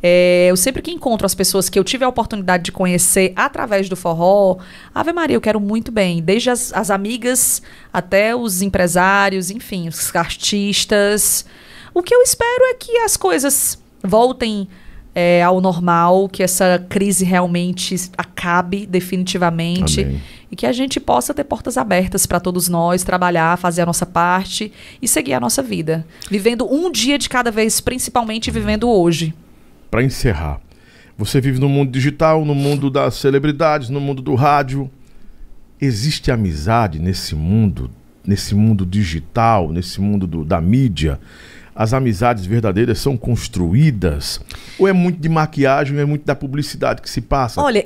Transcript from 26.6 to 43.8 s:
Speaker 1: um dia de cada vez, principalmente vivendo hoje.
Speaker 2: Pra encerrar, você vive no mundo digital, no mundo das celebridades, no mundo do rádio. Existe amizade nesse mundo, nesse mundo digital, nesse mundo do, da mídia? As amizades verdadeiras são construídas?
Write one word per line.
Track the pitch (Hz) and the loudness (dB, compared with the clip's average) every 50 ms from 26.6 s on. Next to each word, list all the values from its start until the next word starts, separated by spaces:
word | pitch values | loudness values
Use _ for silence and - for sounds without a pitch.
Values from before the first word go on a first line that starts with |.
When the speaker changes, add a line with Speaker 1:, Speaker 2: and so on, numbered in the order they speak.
| 247 - 247 | -2 -2 0
Speaker 1:
um | 302 349 370 | 0 0 -2
dia | 302 214 220 254 285 277 | -2 -2 0 0 0 0
de | - - | -2 -2
cada | - 254 240 240 | -2 0 -2 0
vez, | 214 220 220 226 214 - | 0 0 0 0 0 -2
principalmente | - - 247 254 - - - 247 233 220 220 226 226 - | -4 -4 -4 -4 -8 -2 -2 -2 -2 -2 -4 -6 -6 -4
vivendo | 226 226 214 208 214 214 226 240 | -4 -4 -2 -2 -2 0 2 2
hoje. | 233 196 170 170 165 147 165 160 156 - - - - - - - - - - - | 4 4 4 4 2 2 -2 -4 -6 -8 -16 -20 -20 -20 -20 -20 -20 -20 -14 -4
Speaker 2:
Pra | - 113 127 | -2 0 0
encerrar, | 135 - - - 131 95 73 78 73 71 64 - - - - - - - - - - _ - | 0 0 0 0 0 0 0 -2 -4 -6 -6 -10 -18 -20 -20 -20 -20 -20 -20 -20 -20 _ -8
você | 107 104 - 143 | -6 0 0 0
vive | 120 139 131 127 | 2 2 0 2
no | 135 143 | 2 2
mundo | 139 143 143 131 | 2 2 0 0
digital, | 120 131 127 147 143 - 165 160 156 160 156 | 0 0 0 0 0 2 2 4 4 2 2
no | 147 147 | 0 0
mundo | 139 139 143 147 143 131 139 | 0 2 0 0 0 0 0
das | 131 143 135 131 110 | 0 2 0 0 -2
celebridades, | - - 139 135 139 135 151 147 135 165 156 151 151 131 117 | 0 0 2 2 4 2 2 0 2 0 0 0 0 -2 -4
no | 135 143 | -6 -4
mundo | 139 139 139 131 | -4 -4 -6 -6
do | 127 151 143 | -2 -2 0
rádio. | 123 139 143 147 143 143 131 131 139 135 131 - - - - - - - - - - - - - - - - - - | 2 4 4 4 2 2 0 -4 -6 -6 -8 -12 -18 -20 -20 -20 -20 -20 -18 -18 -18 -18 -18 -18 -20 -20 -20 -10 -4
Existe | - 135 120 98 113 156 151 - - 151 | -2 -2 0 0 -2 -2 -2 -2 -2 -2
amizade | 131 113 107 92 80 73 73 90 113 120 117 98 76 76 | 0 0 0 -2 -2 -2 -2 0 2 2 2 0 -2 -2
nesse | 82 90 92 - - - - | -2 -2 -2 -4 -6 -6 -4
mundo, | 76 76 82 101 113 110 101 - - 64 62 - - - - _ _ _ | -4 0 2 2 4 4 2 0 -2 -8 -10 -10 -14 -20 -20 _ _ _
nesse | - 101 95 - - 101 | -2 -2 -2 -2 -2 0
mundo | 101 107 110 113 95 95 | 2 4 4 4 2 0
digital, | 87 90 104 107 87 78 82 76 - - 113 113 113 113 101 87 76 | -2 0 0 -2 0 -2 -8 -8 -6 -2 0 2 4 4 2 2 0
nesse | 80 87 90 - - - | -2 -4 -6 -6 -6 -4
mundo | 98 101 104 101 92 87 | -2 0 0 0 -2 -2
do, | 80 82 78 | -4 -6 -2
da | 76 92 85 | 0 0 0
mídia? | 82 87 107 131 135 123 92 73 80 78 69 67 - - - - - - - - - - - | 2 2 4 4 2 2 0 0 -2 -2 -2 -4 -8 -16 -20 -20 -20 -20 -20 -20 -20 -20 -4
As | - 110 110 120 | -2 -2 0 0
amizades | 131 135 123 107 87 123 120 123 107 92 | 0 0 0 0 2 2 0 0 0 -2
verdadeiras | 87 104 117 110 107 90 98 120 120 110 - | -2 0 0 0 2 2 2 2 2 0 0
são | - 139 139 | 0 -2 -2
construídas? | 120 - 120 117 113 - - - 90 90 82 87 127 | -2 -2 -2 -2 -2 -4 -6 -4 -2 0 2 4 4